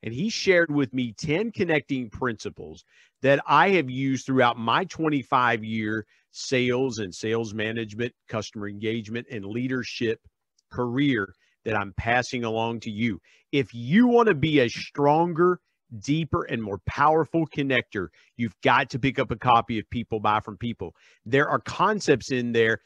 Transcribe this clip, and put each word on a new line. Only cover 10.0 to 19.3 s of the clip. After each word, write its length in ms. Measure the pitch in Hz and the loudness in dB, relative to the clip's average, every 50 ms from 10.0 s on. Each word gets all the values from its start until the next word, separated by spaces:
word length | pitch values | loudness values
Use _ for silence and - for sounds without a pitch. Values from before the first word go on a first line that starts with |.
| 127 110 113 - _ _ _ _ _ _ _ _ _ _ | -2 -2 -4 -4 _ _ _ _ _ _ _ _ _ _
career 600 | - - 123 123 120 131 147 143 131 107 98 95 95 _ _ _ _ _ - | -6 -4 -4 -2 0 0 0 2 2 0 -2 -4 -8 _ _ _ _ _ -8
that 120 | 113 110 | -4 -4
I'm 180 | 107 101 98 92 | -4 -4 -4 -6
passing 480 | - - 113 120 123 123 - - 123 120 | -4 -2 0 2 2 0 0 -4 -4 -4
along 380 | 113 110 113 113 117 117 113 | -2 -2 -2 -2 -2 -4 -6
to 100 | - 117 | -8 -8
you. 300 | 107 101 117 120 98 82 - _ _ _ _ _ | -4 -2 -2 -2 -2 -4 -10 _ _ _ _ _
If 220 | - 143 131 - - | -2 -2 -2 -2 -6
you 340 | 120 120 120 156 214 247 247 | -10 -2 2 4 6 6 6
want 200 | 240 233 233 220 | 6 6 6 4
to 80 | 190 | 4
be 240 | 143 131 160 151 143 | 2 2 2 4 4
a 80 | 123 117 | 4 4
stronger, 960 | - - - - - - 143 143 147 160 170 175 170 156 175 180 180 170 _ _ _ _ _ _ 127 107 | 0 -4 -10 -8 -2 2 2 4 4 4 2 2 2 2 2 2 2 0 _ _ _ _ _ _ -18 -10
deeper, 440 | 101 - 143 160 165 - - 175 139 | -4 -2 -2 0 0 0 -2 -2 -2
and 180 | - 139 117 | -4 -6 -6
more 180 | 110 101 98 95 - - | -6 -6 -8 -8 -8 -6
powerful 600 | - - 143 151 156 160 156 - - 165 160 - | -2 2 2 4 4 2 2 0 0 -2 -2 -2
connector, 600 | - - 143 139 131 120 113 _ - 107 90 85 - _ _ _ _ | -2 -4 -2 0 0 0 0 _ -4 -6 -6 -6 -10 _ _ _ _
you've 240 | - 120 117 - _ | -6 -6 -6 -6 _
got 280 | - 131 123 127 139 - | 2 4 4 4 2 0
to 100 | - 131 | -4 -2
pick 200 | 110 139 123 - | -2 0 0 0
up 120 | 131 104 | -2 -4